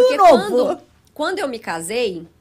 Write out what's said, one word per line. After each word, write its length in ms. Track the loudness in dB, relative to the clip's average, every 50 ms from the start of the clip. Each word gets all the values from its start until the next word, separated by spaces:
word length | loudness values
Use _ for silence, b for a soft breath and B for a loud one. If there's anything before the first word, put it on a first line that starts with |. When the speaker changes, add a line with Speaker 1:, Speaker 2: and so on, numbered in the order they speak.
| 2
Speaker 1:
Porque 100 | 2 4
Speaker 2:
novo. 340 | 4 6 6 6 4 2 0 -2 -2 -2
Speaker 1:
quando, 160 | -2 -4 -8 -12 _ _ _ _ _
quando 260 | _ -8 -6 -6 -6 -6
eu 80 | -6 -8
me 100 | -8 -10
casei 680 | -10 -8 -8 -8 -8 -8 -6 -4 -4 -4 -6 -8 -14 -18 _ _